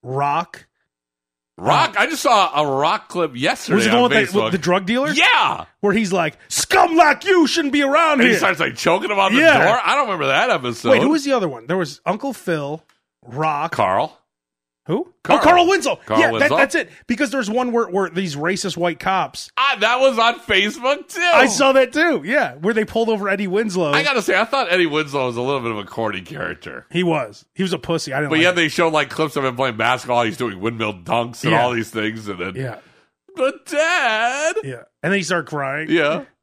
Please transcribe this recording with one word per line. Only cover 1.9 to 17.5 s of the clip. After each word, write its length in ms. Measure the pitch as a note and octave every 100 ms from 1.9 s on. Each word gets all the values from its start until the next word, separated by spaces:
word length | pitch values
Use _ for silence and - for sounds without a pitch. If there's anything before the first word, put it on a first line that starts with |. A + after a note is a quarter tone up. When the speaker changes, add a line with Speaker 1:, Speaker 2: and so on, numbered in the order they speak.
| G#3
Speaker 1:
Uh, 60 |
Speaker 2:
I 20 | A#3+
just 140 | D#4+
saw 280 | C#4+ A3 F3 C#3+
a 40 | D3+
Rock 440 | C3+ D3+ G3+ -
clip 260 | F3 D#3+ B2
yesterday 400 | D3 C4 - G3
Speaker 1:
Was 100 | A3+
it 20 |
the 60 | A#3
Speaker 2:
on 40 |
Speaker 1:
one 80 | B3
with 180 | - G3
Speaker 2:
Facebook. 20 |
Speaker 1:
that, 100 | F#3+ A3
with 60 |
the 40 | F#3
drug 280 | D#3+ F3+ F#3
dealer? 240 | A#3+ C#4+
Speaker 2:
Yeah. 540 | D4 F#4 B4 - - E2 _
Speaker 1:
Where 100 | G3+
he's 220 | G3 G#3+
like, 240 | F#3 D#3+ - -
"Scum 480 | - - F#4+ F4+ E4
like 300 | D#4 C#4+ F4+
you 200 | F#4 D#4
shouldn't 280 | E4 C#4+
be 80 | C#4+
around 300 | C#4 D4 E4
Speaker 2:
And 80 | D4
he 60 | A#3+
Speaker 1:
here." 80 | A3
Speaker 2:
starts, 240 | - F3
like, 140 | D#3 -
choking 340 | - F3+ F4
him 80 | G3+
on 140 | F#3+
the 80 | A#3
Speaker 1:
Yeah. 240 | D#4+ C4+ F3
Speaker 2:
door. 140 | A#3+
I 120 | F3 C4
don't 100 | B3+
remember 220 | F#3 C#3
that 220 | C3+ A#3+
episode. 420 | F#3 B2 A#2 A#2
Speaker 1:
Wait, 100 | A2
who 80 | B3+
was 160 | D#4 C#4
the 80 |
other 160 | C4 F#3
one? 180 | B2 A#2
There 100 | F3+
was 220 | D#3+ C#3+ -
Uncle 260 | G#3 C#4
Phil, 500 | A#3+ - D#3+ C#3+ D#3 _ _ _ _
Rock. 520 | - A#2+ D#3 D3 D3+
Speaker 2:
Carl. 440 | - G2+ F#2+ D3 - _ _ _ _ _ _ -
Speaker 1:
Who? 260 | F#3 F4+ _
Speaker 2:
Carl. 160 | - C#4
Speaker 1:
Oh, 20 |
Carl 260 | C#4 F4 F4
Winslow. 260 | F#4+ C4+ G3 -
Speaker 2:
Carl 140 | -
Speaker 1:
Yeah, 120 | D#4+
Speaker 2:
Winslow. 180 | A2+ -
Speaker 1:
That, 80 | -
that's 180 | C4+ E4
it. 140 | - - _
Because 240 | A#3+ C#4+
there's 180 | C4+
one 220 | G3+